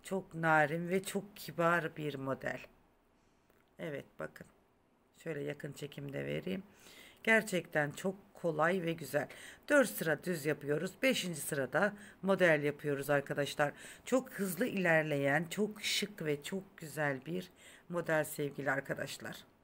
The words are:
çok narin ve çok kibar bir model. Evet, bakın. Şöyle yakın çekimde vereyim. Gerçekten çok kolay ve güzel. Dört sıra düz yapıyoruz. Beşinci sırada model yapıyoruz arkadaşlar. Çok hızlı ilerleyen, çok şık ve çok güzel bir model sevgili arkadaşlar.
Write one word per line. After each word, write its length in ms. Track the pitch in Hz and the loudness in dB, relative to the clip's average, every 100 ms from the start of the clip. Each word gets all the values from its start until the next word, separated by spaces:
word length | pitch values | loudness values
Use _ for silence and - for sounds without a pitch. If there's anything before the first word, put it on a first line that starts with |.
çok 320 | - - - | -4 -6 -4
narin 540 | 165 165 156 151 165 170 | 0 6 6 6 0 0
ve 140 | 190 | 0
çok 340 | 190 202 196 - | 0 -6 -6 -14
kibar 600 | - 156 170 170 156 156 | -10 2 4 4 0 -6
bir 180 | 151 | -6
model. 460 | 135 135 131 - 127 - _ _ _ _ _ _ _ _ _ _ - | -4 -4 -4 -4 -6 -12 _ _ _ _ _ _ _ _ _ _ -12
Evet, 260 | 170 135 - - | -10 -10 -12 -10
bakın. 280 | - - - _ _ _ _ _ _ _ | -10 -10 -20 _ _ _ _ _ _ _
Şöyle 180 | 165 147 | -8 -6
yakın 300 | 143 147 147 | -6 -6 -8
çekimde 540 | 143 143 - 143 143 139 | -10 -12 -10 -8 -6 -4
vereyim. 360 | 151 165 190 - - - - - - | -4 -4 -6 -8 -20 -20 -20 -20 -4
Gerçekten 680 | - 220 214 180 - 156 147 | 2 2 2 -4 0 0 0
çok 440 | 147 190 190 - | -2 -4 -6 -16
kolay 480 | - 170 151 160 190 | -4 -2 2 2 2
ve 100 | 165 | 0
güzel. 360 | 165 139 - 123 - - - - | -4 -2 -2 -4 -10 -18 -18 4
Dört 200 | 285 220 | 6 6
sıra 360 | - 165 147 | 0 0 0
düz 220 | 175 170 147 | -2 -2 -2
yapıyoruz. 460 | 147 139 151 185 - | -2 0 -2 -2 0
Beşinci 380 | 262 240 180 156 | 2 2 -2 -6
sırada 520 | - 147 127 151 202 208 - - | -4 -4 0 2 2 -2 -18 -4
model 400 | 190 185 180 151 | 0 6 6 6
yapıyoruz 480 | 147 147 147 139 139 | 4 0 -2 -2 2
arkadaşlar. 640 | 143 143 143 139 - 147 - - - | 2 2 -2 -2 0 0 0 -18 -16
Çok 260 | - 254 254 | 0 0 0
hızlı 360 | - 196 160 247 | -4 -4 0 -2
ilerleyen, 760 | - 175 160 156 143 139 147 | 2 6 6 4 2 4 2
çok 380 | 165 - 208 214 | 0 -2 -2 -2
şık 420 | - - 202 - | -2 -2 -2 -4
ve 180 | 156 147 | -2 -2
çok 360 | - 190 - - | -4 -8 -8 -14
güzel 460 | 156 139 147 131 156 | -10 -2 0 0 -4
bir 240 | 180 180 - - - - | -6 -6 -18 -20 -20 -6
model 360 | 175 165 156 | -4 2 2
sevgili 460 | 147 - 143 143 139 | 2 -2 -4 -2 0
arkadaşlar. 880 | 135 - - 139 - 110 - - _ | -2 -2 -6 -6 -8 -10 -12 -18 _